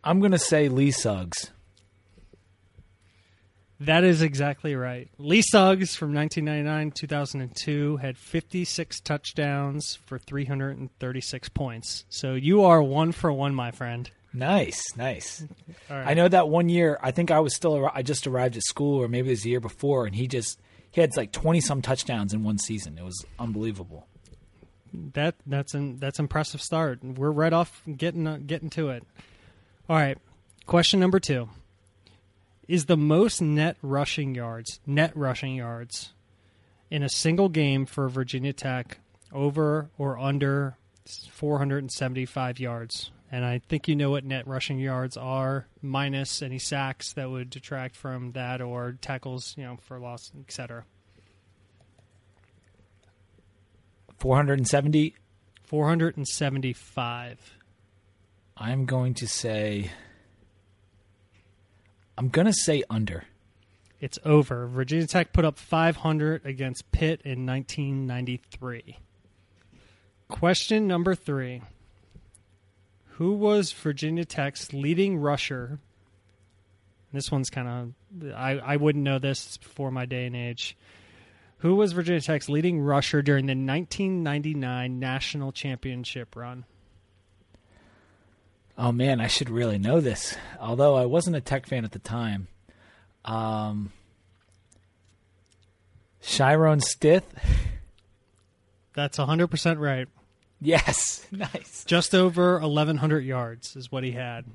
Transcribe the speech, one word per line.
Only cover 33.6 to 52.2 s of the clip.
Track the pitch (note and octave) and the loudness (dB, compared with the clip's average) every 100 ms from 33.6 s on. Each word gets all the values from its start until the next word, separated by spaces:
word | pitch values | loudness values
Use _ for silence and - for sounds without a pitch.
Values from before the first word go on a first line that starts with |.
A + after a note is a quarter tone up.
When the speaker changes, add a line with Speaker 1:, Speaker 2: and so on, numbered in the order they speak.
| D#3 - | 2 -2
Speaker 2:
rushing | C#3 C#3 C#3+ - C#3 | -4 -2 -2 -2 -4
yards, | B2+ A#2 A2+ A2+ - - | -4 -6 -8 -12 -12 -2
net | C#3+ D#3+ D#3+ | 2 2 0
rushing | C3+ B2 C3+ | -2 -2 -4
yards | C3 A#2+ A#2 A#2+ - - _ _ _ _ _ _ _ _ | -6 -6 -8 -10 -12 -14 _ _ _ _ _ _ _ _
in | D3+ | -2
a | C#3 | -2
single | - E3 E3+ G3 | 0 2 4 4
game | D#3+ D3 C3+ C3+ | 4 2 2 0
for | - C3+ | -2 -4
Virginia | B2+ B2+ C3+ C#3 | -2 -4 -4 -4
Tech | C#3 C#3 B2+ A#2+ - _ _ _ | -4 -6 -6 -8 -16 _ _ _
over | C#3 C#3+ C#3+ D3+ D3+ D3+ - | -2 -2 0 0 0 -4 -6
or | C#3 A#2+ | -6 -2
under | C3+ C#3 C#3 C#3 C#3 B2+ _ _ - - - | -2 0 2 0 -2 -6 _ _ -20 -20 -20
four | - D3 D3 | -6 -2 0
hundred | C#3 C#3+ | 0 -2
and | C3+ | -4
seventy-five | - C3 B2+ B2+ - B2+ B2 | -4 -4 -4 -6 -4 -6 -4
yards? | B2 A#2 A2+ - - - _ | -6 -6 -8 -10 -12 -16 _
And | B2+ | -4
I | B2 B2 _ | -2 -2 _
think | D#3 - | -4 0
you | D3 | 2
know | C#3+ | 2
what | C#3+ | 0
net | C3+ C3 B2 | -2 -6 -4
rushing | C3 - C3+ | -6 -4 -4
yards | C3+ B2+ C3 A#2 | -2 -2 -4 -6
are, | B2+ C3 C3 C3+ - _ | -6 -2 -2 -2 -6 _
minus | C#3 C3+ C#3 C3+ C3+ - | -6 -2 -2 -4 -4 -6
any | C3+ C3 | -8 -8
sacks | - C#3+ C3+ - - | -4 -4 -4 -6 -10
that | - C3 | -8 -8
would | B2+ B2+ | -8 -10
detract | C3 - C#3 B2+ - | -14 -10 -8 -10 -10
from | C3+ B2+ B2 | -10 -8 -8
that, | B2 B2 B2+ | -8 -6 -6
or | B2 B2 B2 B2+ | -6 -6 -8 -10
tackles, | - C3+ C3+ B2+ - - | -10 -8 -8 -10 -10 -14
you | |
know, | B2+ B2 | -14 -14
for | _ B2+ | _ -16
loss, | B2 A#2+ - C#3+ | -14 -14 -16 -20
et | C#3 | -16
cetera. | - B2 A#2 - _ _ _ _ _ _ _ _ _ _ _ _ _ | -14 -12 -14 -18 _ _ _ _ _ _ _ _ _ _ _ _ _